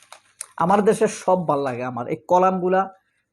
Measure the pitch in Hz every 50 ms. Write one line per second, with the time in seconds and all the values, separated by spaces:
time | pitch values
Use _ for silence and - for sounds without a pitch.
0 | _ _ - - _ _ _ _ - - _ - 165 170 196 208 202 208 214 214
1 | 220 208 208 - - - 185 185 175 151 147 139 143 135 123 117 123 127 123 117
2 | 123 - 156 156 _ - 175 180 185 185 190 185 175 180 185 185 196 190 - _
3 | _ _ _ _ _ _